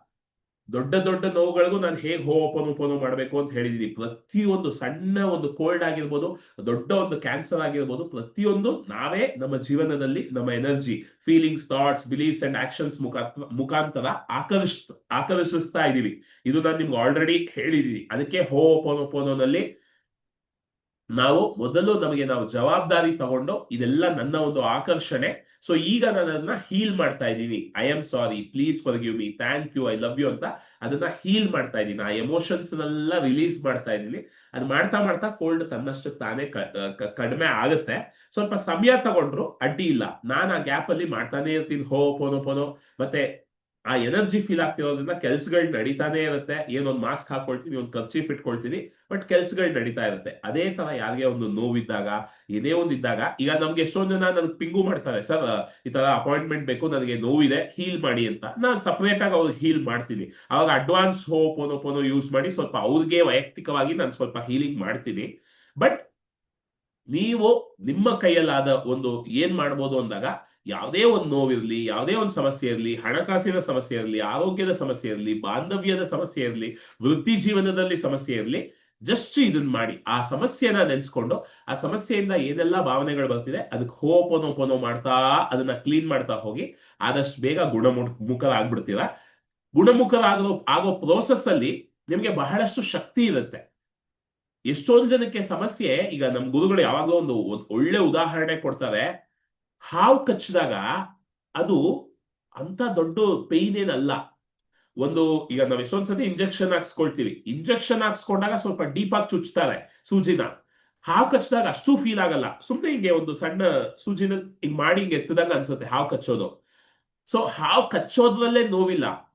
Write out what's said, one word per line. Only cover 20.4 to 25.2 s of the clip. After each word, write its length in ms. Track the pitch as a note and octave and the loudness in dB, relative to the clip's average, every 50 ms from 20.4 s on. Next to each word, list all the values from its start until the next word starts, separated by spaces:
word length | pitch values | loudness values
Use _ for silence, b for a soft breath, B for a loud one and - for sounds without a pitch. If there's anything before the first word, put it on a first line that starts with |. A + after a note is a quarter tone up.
| _ _ _ _ _ _ _ _ _ _ _ _ _ - | _ _ _ _ _ _ _ _ _ _ _ _ _ -4
ನಾವು 440 | A2+ B2 B2+ C#3 D3+ F3 G#3+ G#3+ - | 0 2 4 4 6 4 4 2 0
ಮೊದಲು 460 | G#2 A#2+ B2 C#3 F3 F#3+ G#3+ G#3 - | -4 -4 0 2 2 4 4 2 2
ನಮಗೆ 240 | D#3+ D3 D3 C#3+ C#3 | 2 0 0 0 0
ನಾವು 240 | C3 B2+ A#2+ A2 G2+ | 0 -2 -2 -2 -2
ಜವಾಬ್ದಾರಿ 680 | B2 A#2+ B2 D3+ F3 F#3 E3+ E3 F3+ E3+ E3 E3 E3 | -2 0 2 4 4 2 2 4 4 4 4 2 0
ತಗೊಂಡು, 520 | - C3 B2 C3 B2+ C3+ D#3+ G#3 G3+ - - A#2+ | 0 -2 -2 -2 -2 -2 -2 -4 -4 -6 -6 -4
ಇದೆಲ್ಲ 440 | A#2 B2 A#2+ C3+ D#3 F3+ F3 D#3 | -2 0 2 4 4 4 2 2
ನನ್ನ 180 | C#3 A#2 C#3+ D3+ | 0 -2 -2 0
ಒಂದು 280 | D#3 D#3 D3 C#3+ C3+ B2 | 0 0 0 0 0 0
ಆಕರ್ಷಣೆ, 920 | A#2 A#2+ C3+ - F#3 E3+ D#3+ - - D3 B2 | 2 0 0 0 0 0 0 -2 -2 -2 -2